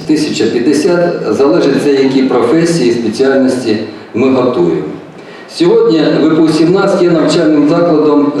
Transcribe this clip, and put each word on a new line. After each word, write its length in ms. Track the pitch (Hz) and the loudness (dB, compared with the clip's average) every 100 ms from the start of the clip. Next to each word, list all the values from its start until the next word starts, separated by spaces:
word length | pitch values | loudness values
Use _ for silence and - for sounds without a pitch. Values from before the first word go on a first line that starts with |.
| - | -4
Тисяча 380 | 151 - - | -2 -2 -2
п'ятдесят, 680 | - - - 147 175 175 170 - - | -2 -2 0 0 0 0 0 -2 -4
залежить 520 | 107 139 170 139 131 | 0 2 2 0 0
це, 80 | 143 | 0
які 300 | 135 135 131 | 2 2 0
професії, 680 | 127 123 117 165 165 - 120 | 0 0 0 0 0 0 0
спеціальності 840 | 120 113 107 135 135 127 - 113 104 - - - | -2 -4 -2 0 2 0 -2 -2 -4 -6 -14 -10
ми 180 | 107 135 | -2 0
готуємо. 500 | - - - - - - - - - - - - - | 0 0 0 0 -2 -6 -12 -16 -20 -20 -20 -14 -2
Сьогодні 420 | 170 302 151 160 | 2 2 2 2
В 360 | 143 - 160 156 | 0 0 2 2
П 60 | |
У 60 | 156 | 2
сімнадцять 540 | 156 165 196 190 180 | 2 2 2 0 0
є 80 | 175 | 2
навчальним 580 | 165 147 170 156 151 143 | 2 0 0 2 2 2
закладом, 640 | 170 170 151 147 143 139 - | 2 2 2 2 2 0 0